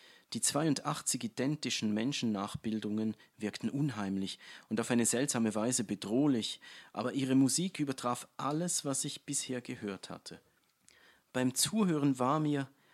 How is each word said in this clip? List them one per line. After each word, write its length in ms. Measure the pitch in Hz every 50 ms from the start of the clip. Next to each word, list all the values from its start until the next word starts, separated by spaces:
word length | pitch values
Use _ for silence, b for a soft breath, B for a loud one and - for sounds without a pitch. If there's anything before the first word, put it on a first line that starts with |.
| B B B B B _ -
Die 60 | 226
zweiundachtzig 840 | - - - 143 160 160 139 - - 147 156 - - - - 120 -
identischen 720 | 110 - - 123 139 151 147 - 123 - - 117 107 104
Menschennachbildungen 1200 | 107 113 135 143 - 123 113 104 95 101 104 - - - 113 110 107 104 104 104 110 110 110 107 B B B B
wirkten 320 | - 110 101 - - - 117
unheimlich 720 | - 143 151 143 117 107 101 95 98 95 95 92 - B B B B B B -
und 100 | 110 113
auf 120 | 113 -
eine 140 | 123 117 117
seltsame 480 | 113 - 117 139 143 - 120 113 110 101
Weise 280 | 110 107 123 123 - 110
bedrohlich, 800 | - 104 - - 101 110 131 147 151 131 113 104 - - B B B B B B B -
aber 180 | - 113 123
ihre 240 | 101 135 131 127 131
Musik 440 | 135 139 127 - 156 180 190 - -
übertraf 480 | 147 135 131 - - 120 123 - - - _
alles, 480 | - 139 135 147 160 175 175 - - -
was 180 | 143 135 - -
ich 220 | 147 - - _
bisher 340 | - 143 - - - 127 123
gehört 500 | 120 - 127 117 107 101 95 92 - -
hatte. 300 | 90 - - - 85 - _ _ _ _ _ _ _ _ b b b b b b b b b _ -
Beim 220 | 127 127 127 123
Zuhören 640 | - - - 208 226 208 180 160 147 139 143 131 127
war 200 | 123 131 151 156
mir, 300 | 151 147 147 139 135 b b b b b